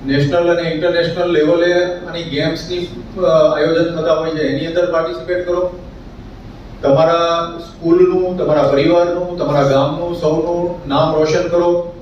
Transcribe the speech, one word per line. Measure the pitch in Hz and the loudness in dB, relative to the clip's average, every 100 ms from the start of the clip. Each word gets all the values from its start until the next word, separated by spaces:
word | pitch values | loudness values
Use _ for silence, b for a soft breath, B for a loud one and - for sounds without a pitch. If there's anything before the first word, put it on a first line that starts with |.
નેશનલ | 135 143 139 175 170 170 | 0 0 2 2 2 0
અને | 165 | -2
ઇન્ટરનેશનલ | 156 170 170 165 175 175 | -2 0 0 0 -2 0
લેવલે | 160 156 170 175 180 | 2 4 4 2 2
આની | 180 175 - 170 | 0 -4 -8 -10
ગેમ્સની, | 165 139 160 165 - 180 175 120 - 185 | -6 -2 -2 -4 -6 -6 -6 -10 -12 -2
અ, | |
આયોજન | 170 160 151 151 156 165 170 | 2 4 4 4 2 2 0
થતા | 165 170 | -2 0
હોય | 160 160 | 0 -2
છે, | 156 139 | -2 -2
એની | 143 165 | -2 -2
અંદર | 170 175 | 0 0
પાર્ટિસિપેટ | 165 165 180 175 175 175 | 0 -2 -6 -4 -4 -2
કરો. | 175 180 - - - - - - - - - - - | -2 -2 -6 -16 -18 -18 -18 -18 -18 -18 -18 -18 -4
તમારા | 139 139 160 170 170 170 170 170 | 2 4 4 2 2 0 -4 -8
સ્કૂલનું, | - - 165 175 185 185 180 185 | -16 -6 2 4 6 4 0 -2
તમારા | 147 147 | 0 2
પરિવારનું, | 139 139 165 175 175 175 175 170 | 2 2 4 4 2 0 -4 -4
તમારા | 147 143 135 | 0 2 2
ગામનું, | 135 143 165 175 | 2 2 -2 -6
સૌનું | - 151 160 165 175 175 - 139 | -2 0 0 0 -2 -2 -6 -4
નામ | 143 160 | 0 2
રોશન | 156 156 170 165 | 2 2 0 2
કરો. | 170 175 175 - - | 2 2 0 -2 -12